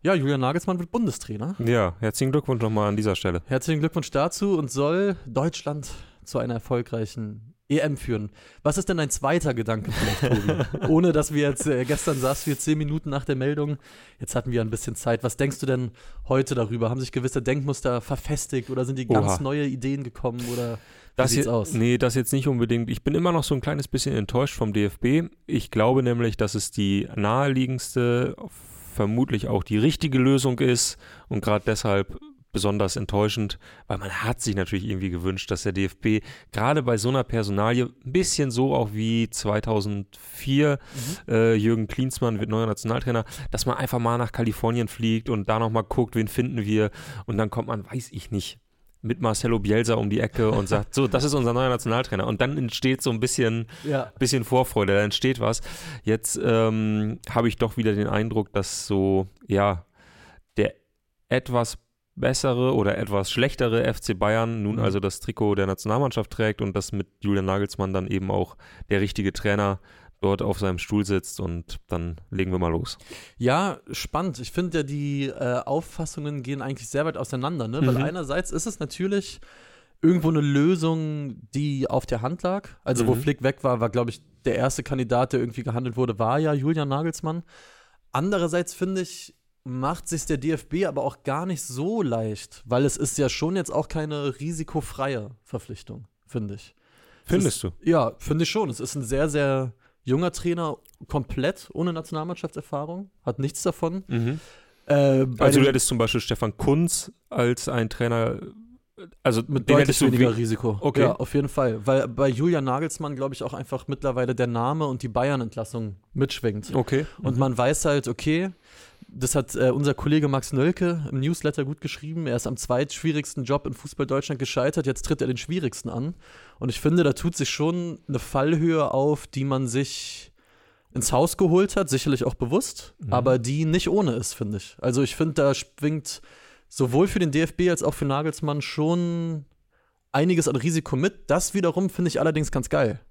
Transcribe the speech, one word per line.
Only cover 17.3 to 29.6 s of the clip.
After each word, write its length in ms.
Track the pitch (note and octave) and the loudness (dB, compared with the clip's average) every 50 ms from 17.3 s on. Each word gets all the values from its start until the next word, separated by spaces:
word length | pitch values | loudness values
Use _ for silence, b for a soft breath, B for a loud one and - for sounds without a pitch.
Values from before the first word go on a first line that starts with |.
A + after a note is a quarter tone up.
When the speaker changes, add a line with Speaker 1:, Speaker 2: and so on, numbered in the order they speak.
| - C3 | -4 -2
Speaker 1:
Denkmuster 640 | A#2 C3 C3+ D3 C3+ C#3+ C3+ - - C3+ B2 A#2+ | -2 0 -2 0 0 -2 -4 -2 -2 -2 -2 -2
verfestigt 680 | A2 - C#3 - - - D3+ C#3+ - - - C3 A#2+ - | -2 -4 -6 -6 -4 -4 -4 -4 -4 -4 -4 -4 -4 -4
oder 160 | C3 B2+ C3 | -4 -2 -2
sind 140 | B2 C3+ B2+ | -2 -2 -4
die 80 | B2+ | 0
ganz 280 | A2 A#2 G#2+ G#2 G2+ F#2+ | 2 4 4 4 4 2
Speaker 2:
Oha. 80 | F2 | 0
Speaker 1:
neue 220 | C#3+ C3+ C#3+ D3 D3 | 0 -2 -2 0 -2
Ideen 380 | C#3 C3 B2+ A#2 C3+ C#3 C#3 | -2 -2 -2 -2 -4 -4 -4
gekommen 400 | C3+ B2 _ - - B2+ A#2 B2 A#2+ A#2+ | -6 -10 _ -4 -4 -4 -4 -4 -6 -4
oder 220 | A#2+ B2 A#2+ A#2 A#2 | -4 -4 -4 -4 -6
wie 40 | G#2+ B B B B B B B | -8 B B B B B B B
Speaker 2:
Das 140 | - C3 C3 | 2 2 4
Speaker 1:
sieht's 160 | - C#3+ C#3 | 4 2 2
Speaker 2:
je-, 60 | A#2 | 4
Speaker 1:
aus? 200 | A#2+ A#2 G2+ - | 2 2 0 0
Speaker 2:
nee, 240 | - A2+ A2+ A#2+ B2 | 2 2 4 4 4
das 180 | A#2 C3 B2 A#2 | 4 4 2 2
jetzt 180 | C3 A#2+ - - | 2 0 2 0
nicht 120 | C#3 C3 | 2 2
unbedingt. 440 | D3 C3 A#2+ A#2 A2+ A#2+ A#2 A#2 - | 2 2 2 2 2 2 0 0 -2
Ich 140 | B2 - _ | -4 -2 _
bin 100 | C3+ D3 | 0 2
immer 180 | E3 E3+ F3+ | 4 4 4
noch 120 | E3+ E3 C#3+ | 2 2 2
so 100 | - D3 | 2 0
ein 80 | C3 | 0
kleines 260 | - D3+ D3 C#3+ C3+ - | 0 -2 -2 -2 -4 -2
bisschen 260 | - C3 - C#3+ C3+ | -2 -2 -2 0 0
enttäuscht 400 | A#2+ G#2 - - B2 C#3 C3+ - | 0 -2 0 0 0 0 0 0
vom 200 | - A#2+ G#2+ G2+ | -2 -2 0 2
D 100 | G#2+ G#2 | 2 2
F 140 | G2+ - - | 0 0 0
B. 300 | - A#2+ C#3 D#3+ E3+ - - _ _ | 0 2 2 2 2 -2 -10 _ _
Ich 240 | - - A2+ - - | -4 -2 -2 -2 0
glaube 320 | - A2+ G#2+ A#2+ B2+ C3+ | 0 2 4 6 4 4
nämlich, 340 | B2+ A#2+ A#2+ A#2+ A#2 A#2 G2+ | 4 2 2 2 2 0 2
dass 180 | - A2 G2+ - | 0 -2 0 0
es 180 | G#2+ - - | -4 -4 -4
die 360 | - - G2+ G2 G2 G2 - - - | -2 0 2 4 4 2 0 -2 -2
naheliegendste, 1200 | - G2+ G#2 A2+ C3 C#3+ C#3+ C3 C3 C3 B2+ C3 B2 - - - C3 A#2+ A#2+ A#2+ A#2+ B2+ - - - - F#3 - - - - - - - - | 0 2 2 2 2 2 2 2 2 0 0 -2 -6 -6 -4 -2 0 2 2 2 2 0 -2 -4 -8 -14 -16 -16 -18 -20 -20 -20 -20 -20 -12
vermutlich 560 | - - G#2+ G2+ A2 A#2+ C3 - - G#2 A2 - | -2 -2 0 2 2 2 2 2 0 -2 0 0
auch 140 | A2+ G2 | 0 0